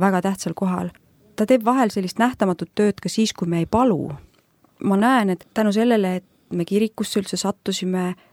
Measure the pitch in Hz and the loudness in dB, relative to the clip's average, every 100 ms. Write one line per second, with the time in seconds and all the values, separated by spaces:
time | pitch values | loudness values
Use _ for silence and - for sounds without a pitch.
0 | 196 185 190 190 170 165 190 180 175 - | 0 2 0 -4 -6 -4 -2 -2 -6 -10
1 | _ _ _ - 214 262 220 262 226 202 | _ _ _ -2 2 2 4 2 2 0
2 | 185 - 240 254 196 175 170 - 208 202 | -4 0 0 0 0 -2 -4 0 0 0
3 | 190 - 220 - 175 170 165 220 254 160 | -4 -2 -2 -2 -2 -2 0 2 2 0
4 | 131 147 - _ _ _ _ - - 196 | -2 -10 -16 _ _ _ _ -6 0 2
5 | 226 262 202 180 - - 214 202 233 226 | 4 4 2 -2 -4 -2 0 2 2 2
6 | 185 180 - _ - 180 170 196 220 - | 2 -2 -8 _ -8 -6 -2 0 0 -2
7 | 214 208 196 - 190 - - 190 185 185 | -4 -4 -4 -4 -4 -4 -6 -4 -2 -2
8 | 180 185 _ | -2 -6 _